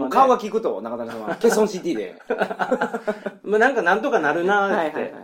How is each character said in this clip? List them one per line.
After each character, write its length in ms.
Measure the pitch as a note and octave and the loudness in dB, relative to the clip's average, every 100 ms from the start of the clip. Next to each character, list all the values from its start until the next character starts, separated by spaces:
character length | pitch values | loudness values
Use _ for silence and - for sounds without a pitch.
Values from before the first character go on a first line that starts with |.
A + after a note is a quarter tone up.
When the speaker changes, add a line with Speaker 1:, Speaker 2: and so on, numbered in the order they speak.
Speaker 1:
も 40 | C3 | 0
う 20 | |
顔 180 | B3 C4 | 4 6
は 100 | A#3+ | 4
聞 140 | G#3 | 0
く 100 | G#3+ | -2
と、 200 | F3 G2 | -2 -4
中 160 | A2+ E3 | -6 -8
谷 120 | A#3 | -8
さ 60 | A#2 | -8
ん 60 | |
は。 140 | G#2+ E3 | -8 0
ケ 140 | A#3 | 2
ソ 140 | G#3+ | 4
ン 60 | G#3 | 2
シ 120 | F#3 | 0
テ 100 | F3 | -4
ィ 40 | A2+ | -4
で。 260 | F#2 - - | -6 -12 -8
Speaker 2:
<laughs> 1120 | A3+ G#3+ - F3+ F3 - A3 - G#3 G3+ - | -4 -4 -4 -2 -2 -2 -4 -6 -6 -8 -10
ま 120 | F#3+ G#3+ | -2 2
あ 40 | |
な 100 | B3 | 4
ん 60 | B3 | 4
か 60 | |
な 140 | E3+ G3+ | 2 2
ん 60 | |
と 100 | A3+ | 2
か 80 | A3 | 0
な 140 | D3 | 2
る 100 | E3 | 0
な 260 | F3+ G3+ G3 | 2 2 2
ー 200 | F#3 D#3 | 0 -2
っ 20 | |
て。 60 | - | -4
Speaker 1:
は 40 | |
い 20 | - | -8
は 40 | |
い 0 | |
は 60 | |
い 20 | - | -10